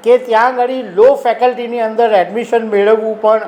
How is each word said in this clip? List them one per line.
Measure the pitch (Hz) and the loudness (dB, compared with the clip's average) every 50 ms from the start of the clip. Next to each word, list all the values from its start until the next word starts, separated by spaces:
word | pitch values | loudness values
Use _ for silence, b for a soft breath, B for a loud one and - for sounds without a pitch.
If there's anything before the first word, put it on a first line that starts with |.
| - | 4
કે | 226 247 | 2 2
ત્યાં | 247 254 247 226 214 233 | 2 2 0 0 2 2
આગળ | 254 254 247 247 247 262 262 240 202 175 | 0 0 -2 -4 -2 -4 -8 -8 -6 2
લો | 190 220 269 285 | 4 4 4 4
ફેકલ્ટીની | - - 240 220 226 240 254 240 233 240 233 240 240 | 2 -2 -4 -2 0 0 0 0 -2 -8 -8 -6 -4
અંદર | 226 220 220 220 233 220 214 | -4 -4 0 0 0 2 2
એડમિશન | 190 175 - 196 233 233 233 240 233 226 220 | 2 0 0 -4 -8 -4 -2 -2 -2 -2 0
મેળવવું | 208 202 202 208 220 220 220 220 220 208 | 0 0 2 2 2 2 0 -6 -6 -2
પણ | 214 214 220 220 214 | 0 0 0 0 -2